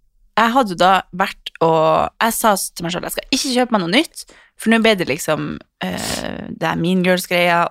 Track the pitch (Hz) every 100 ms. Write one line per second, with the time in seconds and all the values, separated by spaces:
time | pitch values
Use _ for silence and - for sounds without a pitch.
0 | _ _ _ - 226 254 220 170 180 190
1 | - 180 196 - - - 165 160 160 160
2 | - - 226 220 226 190 - - 170 175
3 | - - - 262 285 247 247 214 170 226
4 | 330 - - - _ - 220 226 226 202
5 | 151 135 - 151 151 78 - - 185 175
6 | - - - - - - 160 170 165 185
7 | 180 180 - 175 175 170 170